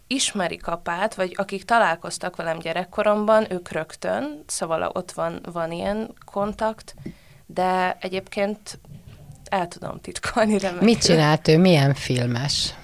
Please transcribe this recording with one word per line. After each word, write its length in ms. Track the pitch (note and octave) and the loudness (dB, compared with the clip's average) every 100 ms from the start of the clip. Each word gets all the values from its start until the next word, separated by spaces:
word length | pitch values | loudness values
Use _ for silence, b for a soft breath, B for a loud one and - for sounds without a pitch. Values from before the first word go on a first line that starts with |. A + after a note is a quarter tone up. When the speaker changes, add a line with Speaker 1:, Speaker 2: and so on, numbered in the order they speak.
| _ | _
Speaker 1:
ismerik 600 | C4 - G#3 E3+ E3 - | -2 -2 -2 -4 -4 -6
apát, 480 | E3+ - E3+ G#3+ | -6 -4 -2 -2
vagy 180 | - F#3 F#3 | -2 -4 -2
akik 280 | G3 G3 | -6 -6
találkoztak 720 | - A#3 F#3 E3 F3 - F3+ F3 | 2 4 4 0 -6 -8 -8 -6
velem 220 | E3 E3 | -6 -4
gyerekkoromban, 880 | E3 E3 F3+ - G#3 G#3 G#3+ A3 A3 | -4 -4 -4 0 2 2 4 4 4
ők 180 | F3+ F3 | -6 -6
rögtön, 720 | F3 D#3+ - F3+ F#3 C#4+ D4+ D4+ | -8 -8 -8 -4 -2 -4 -10 -10
szóval 440 | - E3 D#3+ - | -6 -2 -2 -2
ott 180 | - F3 | -4 -8
van, 280 | - E3 E3+ - | -6 -6 -6 -10
van 200 | E3+ E3 | -6 -6
ilyen 420 | E3+ F#3+ G#3+ A3 - | -4 -4 -4 -6 -12
kontakt, 720 | - G3+ G#3 G3+ A3 A3 - - B B B B B | -10 -4 -4 -2 -4 -4 -16 -16 B B B B B
de 500 | E3 F#3 F#3 F3+ - | -2 2 2 0 -2
egyébként 800 | F#3+ F#3+ F#3+ - G3+ G#3 - - - B B B B B - | -6 -6 -6 -2 -2 -2 -12 -18 -18 B B B B B -4
el 180 | G3 E3+ | -2 -2
tudom 320 | - F3+ - | -8 -12 -12
titkolni, 580 | - - - - A3 G3+ | -12 -8 -4 0 2 2
remekül. 260 | F#3+ F3 | 0 2
Speaker 2:
Mit 180 | G3+ A#3 | 4 4
csinált 460 | - E3 D3+ D#3+ - | 6 6 6 4 6
ő? 100 | D#3 | 6
Milyen 360 | F#3 D#3+ C#3 | 8 6 4
filmes? 800 | C#3 - B2+ B2 A#2+ C#3+ - - - | 2 0 0 0 -2 -2 -2 -4 -8